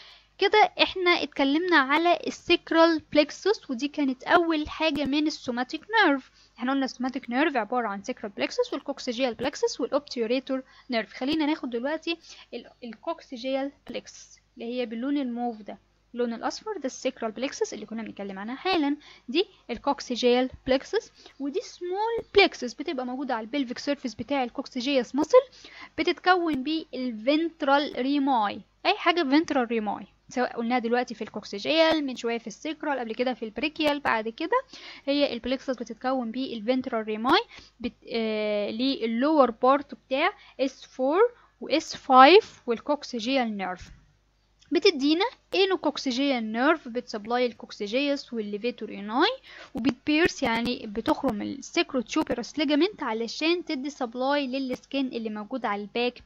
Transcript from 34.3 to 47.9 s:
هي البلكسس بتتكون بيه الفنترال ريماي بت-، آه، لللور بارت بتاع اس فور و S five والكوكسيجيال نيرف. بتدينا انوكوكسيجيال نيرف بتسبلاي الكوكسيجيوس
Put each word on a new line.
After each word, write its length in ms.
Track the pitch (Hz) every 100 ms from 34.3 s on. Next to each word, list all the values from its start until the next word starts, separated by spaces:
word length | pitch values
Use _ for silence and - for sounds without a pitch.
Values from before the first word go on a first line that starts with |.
| 226 330 494 - - - - -
هي 260 | 285 285
البلكسس 440 | 240 240 262 - 247
بتتكون 540 | 233 220 254 262 226
بيه 260 | 247 262 233
الفنترال 500 | 208 262 254 226 214
ريماي 340 | 214 233 370 466 - - -
بت-، 120 | 240 - -
آه، 580 | 226 220 214 214 208 208
لللور 800 | 220 269 277 226 226 285 311 247
بارت 440 | 226 254 277 -
بتاع 380 | - - 262 359 - - -
اس 240 | 269 -
فور 360 | - - 262 339 480 - _ -
و 180 | - 311
S 180 | - -
five 500 | - 254 269 392 - - -
والكوكسيجيال 920 | 226 - 294 - 240 220 269 233 202
نيرف. 340 | 185 180 - - _ _ _ _ _ _ -
بتدينا 520 | 339 403 302 277 330 466 - _
انوكوكسيجيال 1000 | 349 392 370 302 - 269 240 285 247 220
نيرف 360 | 220 277 339 254
بتسبلاي 580 | 240 247 220 214 247 247
الكوكسيجيوس 840 | 226 - - 208